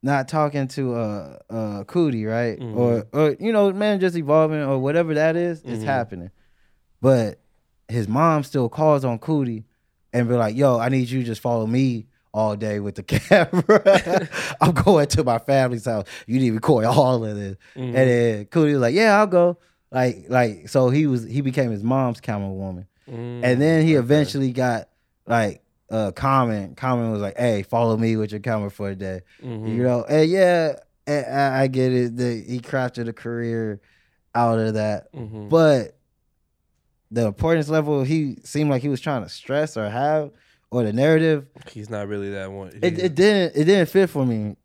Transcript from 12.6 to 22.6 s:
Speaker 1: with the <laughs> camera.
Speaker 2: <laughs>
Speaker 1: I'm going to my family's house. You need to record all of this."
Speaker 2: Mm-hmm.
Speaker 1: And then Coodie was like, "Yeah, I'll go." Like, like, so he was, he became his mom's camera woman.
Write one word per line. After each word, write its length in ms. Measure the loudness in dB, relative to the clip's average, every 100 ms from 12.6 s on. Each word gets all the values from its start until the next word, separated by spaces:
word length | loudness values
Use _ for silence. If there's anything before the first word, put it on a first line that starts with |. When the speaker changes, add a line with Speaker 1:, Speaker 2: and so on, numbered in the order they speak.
| -4 -4
Speaker 1:
with 140 | -6 -10
the 60 |
<laughs> 20 |
camera. 1200 | -8 -8 2 4 4 0 4 4 6 4 4 -2 -2 -8
Speaker 2:
<laughs> 160 | -10 0
Speaker 1:
I'm 120 | 2
going 340 | 4 4 4 4
to 160 | 0
my 140 | 0 0
family's 460 | 2 2 2 -2 -4
house. 200 | -4 -6 -12 -2
You 120 | 0
need 80 | 2
to 60 |
record 300 | 0 2 4
all 400 | 4 4 4 2
of 120 | -2 -6
this." 200 | -8 -12 _ -12
Speaker 2:
Mm-hmm. 200 | -4 2
Speaker 1:
And 140 | 4
then 340 | 4 2 0 -4
Coodie 260 | 0 2
was 80 | 2
like, 120 | 2
"Yeah, 240 | 4 4 4
I'll 80 | 4
go." 300 | 4 2 0 _ _ _
Like, 340 | -2 0 -2 0
like, 400 | 2 2 -2 -2
so 200 | 2 2
he 160 | 2 2
was, 160 | 0
he 160 | -2 -4
became 320 | -2 -2 -2
his 100 | -2
mom's 380 | -2 0 -2 -4
camera 280 | -6 -6 -6
woman. 360 | -8